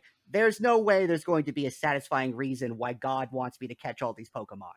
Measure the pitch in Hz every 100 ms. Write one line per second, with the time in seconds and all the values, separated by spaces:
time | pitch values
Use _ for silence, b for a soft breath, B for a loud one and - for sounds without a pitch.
0 | b b _ 202 220 214 240 233 214 196
1 | 185 165 175 160 143 143 135 - 151 143
2 | - 139 131 117 135 123 123 113 123 120
3 | 135 131 123 127 127 - 123 123 131 113
4 | 120 110 113 123 104 98 90